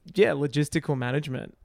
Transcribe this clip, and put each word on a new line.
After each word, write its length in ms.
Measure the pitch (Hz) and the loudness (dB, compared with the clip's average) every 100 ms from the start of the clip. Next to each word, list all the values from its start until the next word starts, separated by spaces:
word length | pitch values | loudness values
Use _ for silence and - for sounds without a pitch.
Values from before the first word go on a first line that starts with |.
| 165 | -4
yeah, 160 | 175 214 | 2 4
logistical 680 | 143 143 135 147 165 147 135 | 4 0 0 0 0 -2 -2
management. 600 | 123 139 151 127 - - | -2 -2 -2 -6 -10 -16